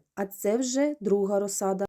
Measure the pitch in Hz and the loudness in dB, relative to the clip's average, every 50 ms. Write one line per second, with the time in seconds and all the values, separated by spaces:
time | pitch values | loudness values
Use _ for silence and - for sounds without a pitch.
0 | - _ _ 196 202 196 - - - 254 214 247 262 247 247 269 285 294 294 - | -10 _ _ -6 -6 -6 -6 -4 0 0 2 2 0 0 0 0 0 0 0 -2
1 | 208 208 196 202 196 196 208 196 202 196 - - 202 190 196 190 202 | 0 2 2 2 2 2 2 0 0 -2 -2 -2 -2 0 0 -2 -2